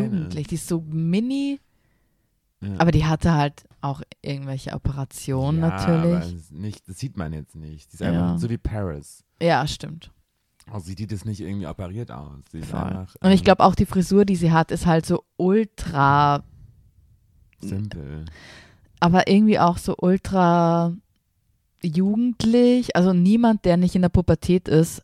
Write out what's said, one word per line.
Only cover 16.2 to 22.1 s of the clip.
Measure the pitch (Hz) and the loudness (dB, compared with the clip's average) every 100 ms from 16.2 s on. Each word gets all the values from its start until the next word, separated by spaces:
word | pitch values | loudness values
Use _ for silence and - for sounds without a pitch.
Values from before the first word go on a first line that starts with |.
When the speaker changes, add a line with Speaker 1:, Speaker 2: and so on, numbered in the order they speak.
| 147 143 - - - _ _ _ _ _ _ _ _ _ | 4 0 -4 -20 -20 _ _ _ _ _ _ _ _ _
Speaker 1:
simpel. | 98 95 107 87 69 76 80 80 - - - _ _ _ | -10 -8 -8 -10 -12 -12 -14 -18 -20 -20 -20 _ _ _
Speaker 2:
aber | 175 180 - | 2 4 4
irgendwie | 196 214 208 | 4 6 4
auch | 170 175 | 2 0
so | - - | -6 -2
ultra | 180 190 - 190 175 170 170 170 170 175 - _ _ _ _ _ _ _ | 0 0 0 2 4 4 2 2 0 -4 -14 _ _ _ _ _ _ _
jugendlich. | 175 156 190 | -4 0 0